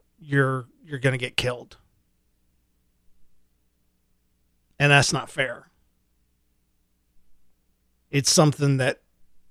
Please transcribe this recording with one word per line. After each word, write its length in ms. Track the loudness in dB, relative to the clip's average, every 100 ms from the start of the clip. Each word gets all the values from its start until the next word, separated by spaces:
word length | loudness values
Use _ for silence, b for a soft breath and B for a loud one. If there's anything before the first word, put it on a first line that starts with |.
| _ _
you're, 480 | -4 -2 0 -2 -10 _
you're 160 | -16 -4
gonna 200 | -2 -2
get 180 | -6 -6
killed. 400 | -6 -6 -12 -20 _ _ _ _ _ _ _ _ _ _ _ _ _ -20 -20 -20 _ _ _ _ _ _ _ _ _ _ _ _ _ -2
And 120 | 4
that's 200 | 4 4
not 160 | -2 -6
fair. 380 | -6 -6 -8 -18 _ _ _ _ _ _ _ _ _ _ _ _ _ _ _ -20 -20 -20 _ _ _ _ _ _
It's 200 | -4 0
something 480 | 4 4 2 0 0
that 220 | -2 -4 _ _ -20 -20 -20